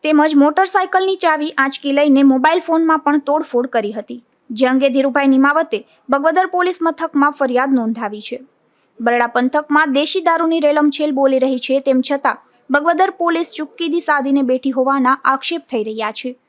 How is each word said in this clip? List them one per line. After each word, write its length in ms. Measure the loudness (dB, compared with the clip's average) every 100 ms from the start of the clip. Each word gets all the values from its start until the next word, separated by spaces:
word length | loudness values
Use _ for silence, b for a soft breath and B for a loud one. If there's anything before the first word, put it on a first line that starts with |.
તેમજ 320 | 2 2 2 4
મોટરસાયકલની 800 | 2 2 0 -2 0 -2 -2 -2
ચાવી 320 | 0 -2 -4 -4
આંચકી 400 | -4 -4 -2 2
લઈને 260 | 4 4 4
મોબાઈલ 320 | 4 2 0 0
ફોનમાં 360 | 0 2 0
પણ 220 | 0 -2 0
તોડફોડ 420 | -4 -2 -4 -2
કરી 180 | -4 -4 -10
હતી, 220 | -12 -18 _ _ _
જે 200 | -2 0
અંગે 200 | 2 2
ધીરુભાઈ 400 | 2 0 2 2
નિમાવતે 440 | 4 4 2 -2 -6 b b -4
બગવદર 400 | 0 2 0 0
પોલીસ 260 | 0 -2 0
મથકમાં 540 | -4 -2 -4 0 0 0
ફરિયાદ 380 | -2 0 0 0
નોંધાવી 460 | -2 -6 -8 -10 -12
છે. 100 | -14 -14 _ _ _ _ _
બરડા 320 | 0 0 0
પંથકમાં 680 | 0 0 -2 0 2 2 0
દેશી 260 | 0 0 0
દારૂની 380 | 0 0 2 2
રેલમછેલ 540 | 2 2 0 -2 2
બોલી 240 | 2 2
રહી 180 | 0 -2 -2
છે, 120 | -2
તેમ 220 | 2 0
છતાં 400 | 0 -2 -2 -4 b b b
બગવદર 400 | 0 0 0 -2 0
પોલીસ 340 | -2 -2 -4
ચુપકીદી 520 | -8 -12 -8 -4 -4 0
સાધીને 340 | -2 0 0 0
બેઠી 260 | -2 -2 -2
હોવાના 440 | -2 0 0 0
આક્ષેપ 460 | -2 -2 -4 -8 _
થઈ 140 | -6
રહ્યા 320 | -6 -6 -8 -8
છે. 180 | -12 -14